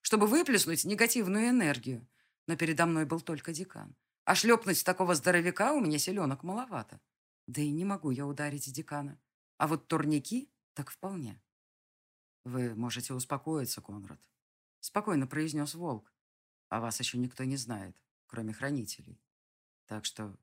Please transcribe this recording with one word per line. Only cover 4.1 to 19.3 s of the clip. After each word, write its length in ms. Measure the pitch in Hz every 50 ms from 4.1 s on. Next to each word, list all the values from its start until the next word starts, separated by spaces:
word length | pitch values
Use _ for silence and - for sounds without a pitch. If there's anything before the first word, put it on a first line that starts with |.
| _ _ -
А 100 | - 185
шлёпнуть 480 | - - 226 233 220 - 190 165 - -
такого 320 | 185 180 - 190 175 175
здоровяка 580 | 143 - 180 180 175 165 180 175 - 208 262 311
у 60 | 285
меня 180 | 214 156 151 143
силёнок 460 | - 180 185 202 165 131 135 131 -
маловато. 560 | 175 190 233 262 254 185 123 107 - - - _ _ _ _ _ _ _ _ _ -
Да 140 | 123 143
и 100 | 147 147
не 140 | 147 160 185
могу 260 | 202 196 190 151 143
я 140 | 127 135 143
ударить 460 | 143 143 139 147 147 143 143 - 139
декана. 480 | 127 - - - 147 147 143 143 143 - _ _ _ _ _ _ _ -
А 100 | 147 151
вот 200 | 160 147 - -
турники 600 | 165 160 147 151 151 143 135 - 220 254 269 - _ _ _ _ -
так 160 | - 135 -
вполне. 500 | - - - 196 196 175 139 107 95 - _ _ _ _ _ _ _ _ _ _ _ _ _ _ _ _ _ _ _ _ -
«Вы 320 | 127 120 127 123 120 110
можете 380 | 107 120 120 113 123 120 - 131
успокоиться, 680 | 127 127 - 143 135 - 160 160 147 123 - - -
Конрад», 380 | - - 101 104 95 - - - _ _ _ _ _ _ _ _ _ _ _ _
спокойно 460 | - - - 208 214 214 175 139 135 127
произнёс 460 | 139 156 156 160 147 151 147 143 -
волк. 400 | 165 175 160 120 104 - _ _ _ _ _ _ _ _ _ _ _ _ -
«О 100 | - 113
вас 200 | 113 113 113 -
ещё 180 | 120 - - 123
никто 260 | 123 123 - - 131
не 140 | 131 135 135
знает, 380 | 117 113 113 101 95 90 - _ _ _ _ _ _ _
кроме 260 | - 120 113 110 107
хранителей. 640 | - 139 143 147 131 107 - - - - - - - _ _